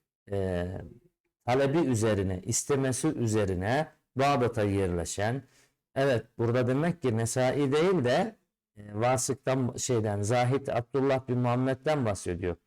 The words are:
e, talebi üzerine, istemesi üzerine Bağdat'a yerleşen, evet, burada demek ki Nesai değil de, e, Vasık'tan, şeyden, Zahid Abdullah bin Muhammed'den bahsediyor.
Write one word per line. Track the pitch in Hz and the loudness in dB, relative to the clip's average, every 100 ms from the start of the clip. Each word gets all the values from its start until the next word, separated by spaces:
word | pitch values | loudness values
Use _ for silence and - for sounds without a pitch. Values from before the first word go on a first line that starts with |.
| _ _ - | _ _ -6
e, | 101 95 90 90 95 - - _ _ _ _ - | -4 -2 -2 -4 -6 -12 -18 _ _ _ _ -2
talebi | 131 139 156 | 2 2 2
üzerine, | 147 117 110 101 95 92 | 2 2 2 2 0 -4
istemesi | - 120 - 139 135 117 160 | -4 -6 0 0 0 0 -2
üzerine | 139 117 107 98 90 95 135 156 - _ 123 | 0 0 2 2 0 0 -2 -2 -8 _ -2
Bağdat'a | 139 139 120 113 | 0 2 0 0
yerleşen, | 104 98 95 87 85 - 104 131 - _ _ _ _ | 0 2 0 -2 -4 -2 -2 -4 -8 _ _ _ _
evet, | - 139 120 - - | -2 2 0 -2 -4
burada | 117 123 123 | 0 2 2
demek | 131 165 170 | 0 0 -2
ki | 131 110 | -2 0
Nesai | 113 131 127 139 143 | -2 0 0 2 0
değil | 147 175 185 | 2 2 2
de, | 123 143 214 - _ _ _ - | 2 2 0 -6 _ _ _ -20
e, | 104 | -12
Vasık'tan, | 104 120 127 - 127 - 131 123 - | -2 2 2 0 -4 -2 0 -2 -4
şeyden, | - 123 107 101 | -2 0 0 -2
Zahid | 101 123 123 135 135 | 0 2 2 0 -2
Abdullah | 120 120 139 135 131 - | -4 -2 0 2 0 0
bin | 123 | -2
Muhammed'den | 123 120 131 131 147 151 117 | 0 0 0 -2 -2 0 0
bahsediyor. | 98 - 87 90 85 | -2 -4 -4 -4 -6